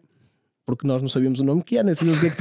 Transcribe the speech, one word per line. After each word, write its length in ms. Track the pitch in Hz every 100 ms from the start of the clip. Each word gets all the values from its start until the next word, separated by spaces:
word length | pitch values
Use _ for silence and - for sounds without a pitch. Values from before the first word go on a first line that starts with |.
| - _ _ _ _ _ -
porque 200 | 123 139
nós 140 | 131
não 80 | 131
sabíamos 320 | 127 131 131
o 40 |
nome 180 | 139 156
que 140 | - 233
era, 60 |
nem 100 | 202
sabíamos 240 | 156 165 156
o 20 |
que 60 | 165
é 40 |
que 60 | -